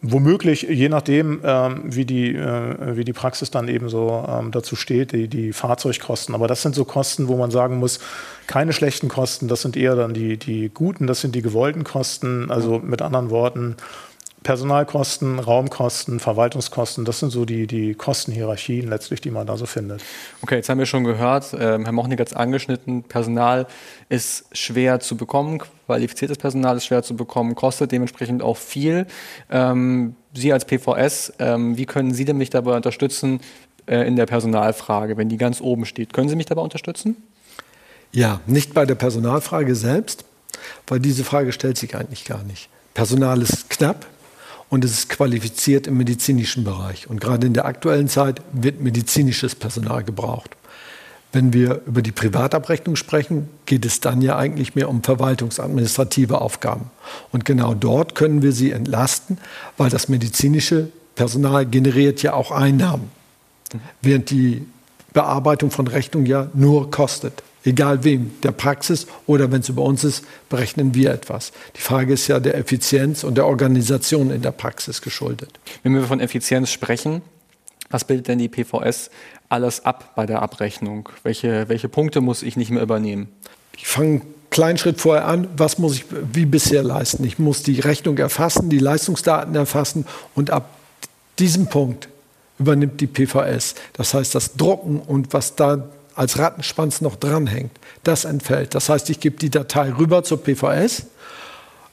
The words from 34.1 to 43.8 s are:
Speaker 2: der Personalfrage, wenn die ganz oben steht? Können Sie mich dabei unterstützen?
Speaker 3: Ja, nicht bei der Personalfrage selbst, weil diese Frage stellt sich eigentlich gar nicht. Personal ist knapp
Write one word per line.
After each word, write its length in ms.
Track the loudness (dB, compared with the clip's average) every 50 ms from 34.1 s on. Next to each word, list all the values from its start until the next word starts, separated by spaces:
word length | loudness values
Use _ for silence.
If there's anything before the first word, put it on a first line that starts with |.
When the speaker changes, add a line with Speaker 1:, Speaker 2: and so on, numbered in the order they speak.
| 2
Speaker 2:
der 120 | 2 2 2
Personalfrage, 880 | 2 0 0 2 2 2 2 2 0 -2 -2 -2 -2 -2 -2 -2 -2 -2
wenn 100 | -2 -2
die 100 | -2 0
ganz 220 | 0 -2 -2 -2
oben 280 | -2 -2 -2 -2 -2 -6
steht? 260 | -6 -8 -8 -6 -2
Können 160 | 0 0 0
Sie 60 | 0
mich 100 | -2 -2
dabei 160 | -2 -2 -4
unterstützen? 540 | -4 -4 -6 -10 -10 -10 -10 -6 -4 -4 -4 -4 -8 _ _ _ _ -20 -20 -20 -20 _ _ _ _ -20 -20 -20 _ _
Speaker 3:
Ja, 300 | 0 2 2 2 2 -2 -2
nicht 300 | 2 2 2 2 2 2
bei 100 | 2 2
der 80 | 4 2
Personalfrage 800 | 2 0 0 0 0 0 0 0 0 -2 -2 -2 0 2 2 0
selbst, 500 | 0 2 0 0 0 0 -2 -6 -14 -14 _ _ _ _ -18 -16 -16 -16 -16 -18 -14 -6
weil 140 | -4 -2 0
diese 240 | 2 2 0 0 -2
Frage 280 | 0 0 0 0 0
stellt 280 | -2 -2 -2 -2 -2 -2
sich 160 | -4 -8 -8
eigentlich 300 | -8 -8 -8 -10 -12 -10
gar 180 | -10 -10 -8 -8
nicht. 260 | -10 -12 -14 -16 -20 _ _ _ _ -4
Personal 480 | -2 0 2 2 2 2 4 2 2
ist 300 | 2 0 0 -2 -4 -6
knapp 340 | -2 0